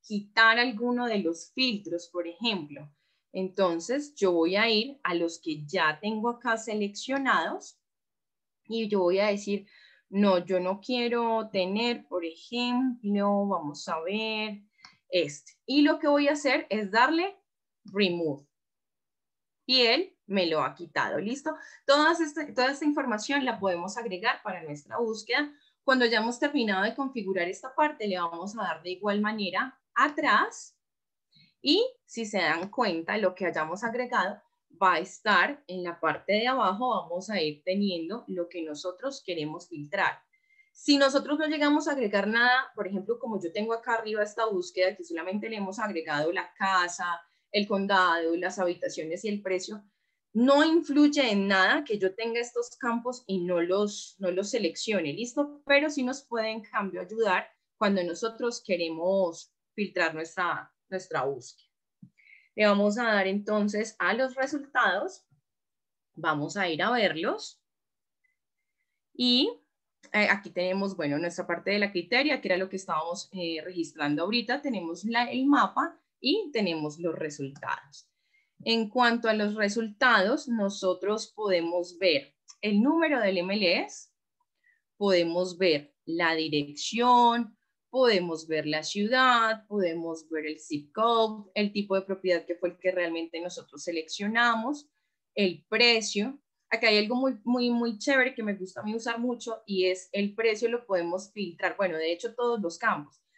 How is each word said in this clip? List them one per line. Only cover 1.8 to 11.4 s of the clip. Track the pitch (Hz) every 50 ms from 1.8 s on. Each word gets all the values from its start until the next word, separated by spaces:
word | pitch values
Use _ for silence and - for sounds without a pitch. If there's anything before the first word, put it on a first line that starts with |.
| - 170 170 170 - -
por | - 175 170
ejemplo, | 170 170 - 233 233 208 175 147 147 143 147 147 - _ _ _ _ _ _ _ _ -
entonces | 190 190 185 185 196 190 175 165 165 170 - 254 294 294 - _
yo | - 202 185
voy | 175 165 165 175 185
a | 208 226 233
ir | 220 214 233 277 - _ -
a | 180 175
los | 170 170 165 - -
que | - 165 151 151 147
ya | 147 - 180 160 156 151 -
tengo | 208 214 220 214 220 240
acá | 240 233 - 233 226
seleccionados | 220 220 233 214 214 202 202 202 - - 254 269 277 269 247 202 170 165 208 320 415 - - - _ _ _ _ _ _ _ _ _ _ _ _ _ _ _ _ _ _
y | - 226 226 220
yo | 208 208 190
voy | 180 175 185
a | 196 208
decir, | 214 202 202 - 202 202 196 - _ _ - - _ _ _ _ _
"No, | 190 202 208 196 185 175 180
yo | 180 185 180
no | 180 185 196 196
quiero | - - 247 240 240 233 240 233 233 226 226 226